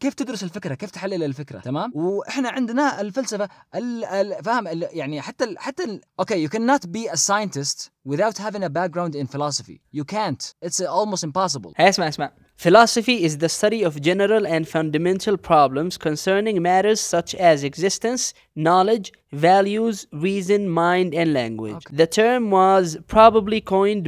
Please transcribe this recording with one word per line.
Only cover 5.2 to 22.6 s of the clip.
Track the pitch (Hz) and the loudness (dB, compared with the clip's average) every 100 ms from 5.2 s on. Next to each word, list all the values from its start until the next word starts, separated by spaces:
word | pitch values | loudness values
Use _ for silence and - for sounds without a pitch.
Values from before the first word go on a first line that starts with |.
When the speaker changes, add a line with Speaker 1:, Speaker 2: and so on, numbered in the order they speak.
Speaker 1:
حتى | - - | -10 -6
ال-، | 359 349 | -6 -6
حتى | 269 277 | -10 -8
ال-، | 330 190 _ - | -8 -8 _ -6
okay, | - 196 151 | -2 -2 -2
you | 220 | 0
cannot | 233 277 175 | 0 0 -2
be | 208 226 | -8 -6
a | 156 | -2
scientist | - 208 208 139 143 - - _ 131 | 0 0 -2 -6 -6 -8 -12 _ -6
without | 147 214 208 | -2 -2 -2
having | 214 202 | -8 -6
a | 175 | -4
background | 151 185 170 175 | -2 -4 -4 -6
in | 147 131 | -6 -6
philosophy. | 139 147 - - 78 _ 147 | -4 -4 -4 -8 -20 _ -10
You | 143 | -6
can't. | 208 196 127 - - 170 | -4 -4 -6 -10 -12 -8
It's | - | -4
almost | 170 175 214 185 | -2 0 0 -2
impossible. | 156 135 139 139 87 - | -4 -2 -2 -4 -8 2
Speaker 2:
هاي، | 180 | 4
اسمع، | 190 156 | 4 0
اسمع. | 147 143 _ _ - 170 | -4 -8 _ _ -2 6
Philosophy | 208 226 233 220 240 165 | 8 8 4 0 2 0
is | 147 | 0
the | 160 | -2
study | - 208 226 175 | 0 0 0 -2
of | 147 | 0
general | 151 190 202 220 170 | 0 2 2 2 0
and | 160 160 | -2 -2
fundamental | 165 160 151 175 190 - 196 - | -2 -2 0 0 0 -2 -2 4
problems | 156 139 135 175 - 160 | 4 4 2 -4 -4 -4
concerning | 151 190 196 220 190 | -2 0 0 0 0
matters | 175 185 202 214 | 2 2 2 0
such | - 175 - | 0 -2 -2
as | - 175 147 139 | 2 4 4 0
existence, | 143 190 - 226 254 - - _ 151 160 | -2 -2 -2 -4 -4 -6 -8 _ -2 2
knowledge, | 185 196 233 185 - _ 143 165 | 4 4 0 -2 -18 _ 0 4
values, | 196 196 214 226 196 - 147 185 | 6 4 0 -2 -4 -8 -4 -2
reason, | 196 180 208 196 165 | -2 0 0 2 0
mind, | 170 180 180 156 | 2 2 2 0
and | 165 143 | 0 0
language. | 113 110 110 160 - | -2 -4 -8 -10 -4
Speaker 1:
Okay. | 139 | 2
Speaker 2:
The | 165 214 | 2 4
term | 226 254 220 | 2 2 2
was | 190 | 4